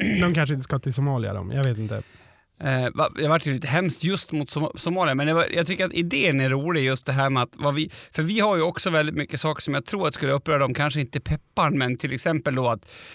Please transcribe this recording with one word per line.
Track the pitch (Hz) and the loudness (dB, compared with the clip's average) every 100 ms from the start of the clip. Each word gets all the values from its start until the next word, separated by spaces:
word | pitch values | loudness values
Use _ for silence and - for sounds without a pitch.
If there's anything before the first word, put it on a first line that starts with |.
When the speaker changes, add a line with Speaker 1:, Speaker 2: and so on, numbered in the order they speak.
| 196 202 | 0 2
Speaker 1:
De | 175 | 4
kanske | 160 143 | 4 2
inte | 139 | 0
ska | 127 135 | -2 -2
till | 139 | -2
Somalia, | 127 143 131 104 | 0 0 0 -2
de. | 98 92 | -4 -4
Jag | 131 | 0
vet | 131 110 | 0 0
inte. | 110 107 - - - _ _ - | -4 -6 -10 -18 -20 _ _ -8
Speaker 2:
Eh, | 147 131 123 | -2 0 -2
va-, | - 156 - | 0 -2 0
jag | 151 | 2
vart | 160 147 | 2 0
ju | |
lite | 131 135 | -2 0
hemskt | 160 185 - | 0 0 0
just | 170 190 - | -2 -2 -2
mot | 156 139 | -4 -2
Som-, | 147 156 | -2 -4
Somalia, | - 170 185 160 | -4 -4 0 2
men | 135 147 | 2 2
det | |
var, | 165 - | 2 2
jag | 170 151 | 0 -2
tycker | 190 | 0
att | 185 | -2
idén | - 170 277 175 135 | 0 -2 2 2 2
är | 135 | 2
rolig, | 135 156 165 | 0 0 0
just | 131 131 - | 0 0 0
det | |
här | 135 135 | 0 2
med | 131 | 2
att | 120 | -2
vad | - 143 | -2 -2
vi... | 143 - - - | 0 -4 -8 -10
för | - | -2
vi | 160 220 | 0 2
har | 214 180 | 4 4
ju | |
också | 170 - 190 | 2 0 0
väldigt | 160 151 147 | 2 2 0
mycket | 143 143 | -4 -2
saker | 156 147 | -2 -2
som | - | -2
jag | 139 | -2
tror | - 202 160 | -2 -2 -2
att | |
skulle | - 143 | 0 0
uppröra | 139 - 143 | 0 2 2
dem, | 135 | 2
kanske | 127 147 147 | 2 0 -2
inte | 123 135 | -2 -4
pepparn, | - 151 _ - 156 143 | -4 -4 _ 0 2 2
men | 127 127 | 0 -2
till | 139 | -4
exempel | 131 170 156 147 | -2 0 0 0
då | 131 123 | 2 2
att, | 113 - - - | 0 -4 -20 -20